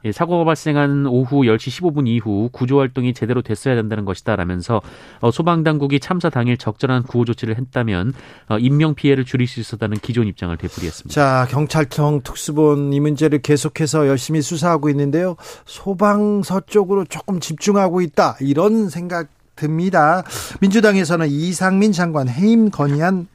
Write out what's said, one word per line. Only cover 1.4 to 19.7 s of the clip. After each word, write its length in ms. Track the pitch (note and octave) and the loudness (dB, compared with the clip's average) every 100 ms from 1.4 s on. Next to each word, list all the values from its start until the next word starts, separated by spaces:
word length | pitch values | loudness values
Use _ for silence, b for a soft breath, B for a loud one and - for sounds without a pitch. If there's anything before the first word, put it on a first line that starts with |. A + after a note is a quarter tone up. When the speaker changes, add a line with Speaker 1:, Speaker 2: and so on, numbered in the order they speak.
| B2 | 4
Speaker 1:
열 120 | A2+ | 2
시 120 | - | -2
십오 200 | B2 F3+ | -4 -2
분 160 | D3 B2 | 0 0
이후 420 | A#2 A2 G2+ A#2+ | 0 0 -2 -2
구조 260 | - B2+ C#3 | -4 0 2
활동이 340 | C3+ C3 B2 | 0 -2 -4
제대로 280 | B2 A2+ B2 | -2 -2 -2
됐어야 320 | A#2+ G#2+ C3+ | -2 -4 0
된다는 300 | A#2+ A2 G#2+ | 0 -2 -4
것이다라면서, 760 | G2 F#2 - G2+ F2 F2+ F2 A2 B B B B | -4 -6 -2 -2 -2 -4 -2 -2 B B B B
어, 100 | A#2 | -2
소방 340 | A#2 E3+ E3 | 0 0 2
당국이 340 | D#3 D3+ C#3 C#3 | 2 0 0 -2
참사 320 | - F#3 E3+ | -2 -4 -2
당일 260 | B2+ A#2+ B2 | 0 0 0
적절한 460 | - - C3 B2+ | -4 -4 -2 0
구호 220 | A#2+ A#2+ | 0 0
조치를 340 | A#2 A2+ A2+ A2 | 0 -2 -4 -6
했다면, 540 | B2+ C3 A2+ F2+ G#2 B2 B B B | -4 -4 -2 0 -2 -6 B B B
어, 100 | A2 | 0
인명 360 | B2+ D3 D#3 | 2 4 2
피해를 300 | D3 C#3+ C3+ | 2 2 2
줄일 240 | B2+ C3 B2 | 2 -2 -2
수 100 | - | -4
있었다는 400 | A2 G#2+ G#2+ G#2 | -10 -6 -4 -4
기존 280 | - A#2+ G#2+ | -2 0 0
입장을 280 | - F2+ E2 | -2 -6 -6
되풀이했습니다. 560 | F#2 - E2+ - - | -8 -6 -8 -8 -6
Speaker 2:
자, 360 | D3+ C#3 C3 B2+ | 0 2 2 0
경찰청 680 | C3 D3+ D#3+ D3 - D3 D3 | -2 -2 -2 -2 0 0 0
특수본 680 | - - - D3 D3+ C#3+ C#3+ | -4 -10 -4 2 2 2 0
이 80 | C#3 | 0
문제를 400 | D3+ C#3+ D3+ D3 | 0 2 2 0
계속해서 640 | - D3 - - D#3 D#3 C#3 | 0 0 0 -4 -2 2 2
열심히 340 | C3+ - D#3 | 0 0 -2
수사하고 480 | C#3 E3+ F3 D#3+ D3+ | -2 -2 0 0 0
있는데요. 440 | C#3+ C#3+ D#3 F#3 E3 B B - | 0 0 0 -2 -4 B B -20
소방서 920 | - F#3+ F#3 G#3 G#3 G#3 G3+ E3 F#3 | -12 -8 0 2 2 2 0 -2 -4
쪽으로 440 | - G#3 F#3 G3+ F3+ | 0 0 2 0 -2
조금 340 | D#3 - F#3 | -8 -6 -6
집중하고 600 | - D#3 - G3+ F#3+ F3+ | -6 -4 0 2 2 0
있다, 340 | F3 - D#3+ A2 | 0 2 2 2
이런 480 | C3+ C#3 G3+ A3+ G3+ | 0 2 4 2 0
생각 380 | E3+ F3 F3 D#3 _ _ - | -6 -6 -6 -8 _ _ -8
듭니다. 680 | D3+ | -4